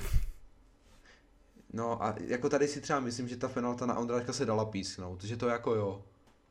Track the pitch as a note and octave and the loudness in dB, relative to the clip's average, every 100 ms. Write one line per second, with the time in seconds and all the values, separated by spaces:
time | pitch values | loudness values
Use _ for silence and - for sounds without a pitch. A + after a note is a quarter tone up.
0 | - - - - - - - - - - | 2 4 2 -4 -16 -20 -20 -20 -20 -20
1 | - - _ _ - - - A2 A#2 A#2 | -20 -20 _ _ -20 -20 -10 -4 -2 0
2 | A2 G#2+ - B2 C#3+ C#3+ C#3+ C#3+ - C#3+ | 0 -2 -2 0 2 4 4 0 0 0
3 | B2 A#2+ B2 B2 B2+ B2+ A#2+ A#2+ B2+ A2 | 0 -2 -4 -4 -4 0 -2 0 0 0
4 | A#2+ A#2+ A#2+ B2 A#2+ A2 G#2+ G2 F#2+ - | 0 0 0 0 2 2 2 -2 -4 -6
5 | F2+ F2+ G#2 A#2 A#2+ A#2 - A2 G2 G2 | -8 -6 -6 0 0 2 2 2 2 -2
6 | - - - _ _ | -10 -20 -20 _ _